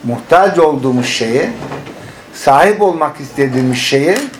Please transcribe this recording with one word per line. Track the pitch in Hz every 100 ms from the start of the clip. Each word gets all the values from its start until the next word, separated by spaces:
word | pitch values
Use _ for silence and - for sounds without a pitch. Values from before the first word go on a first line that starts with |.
muhtaç | 113 117 - 170 196 175
olduğumuz | 160 139 131 123 123
şeyi, | - 113 123 185 233 - 139 - - - - -
sahip | - - 135 185 214
olmak | 208 165 151 -
istediğimiz | 135 - 139 127 127 123
şeyi | - 139 147 214 277 -